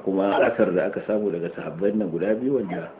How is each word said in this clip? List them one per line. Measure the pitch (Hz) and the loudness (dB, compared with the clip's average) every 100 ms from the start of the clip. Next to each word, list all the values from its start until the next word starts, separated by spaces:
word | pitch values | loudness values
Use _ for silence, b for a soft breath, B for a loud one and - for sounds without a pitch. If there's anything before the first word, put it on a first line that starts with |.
kuma | 95 95 101 101 | 0 2 2 4
asar | 104 104 98 | 4 4 2
da | 87 92 | 2 0
aka | 90 | -2
samu | - 107 101 | -2 0 0
daga | 85 85 | -2 -4
sahabban | - 80 80 101 | -6 -10 -2 0
nan | 107 92 | 0 0
guda | 82 98 | 0 0
biyu, | 113 127 135 | 0 0 0
wanda | 95 87 78 | -2 -6 -8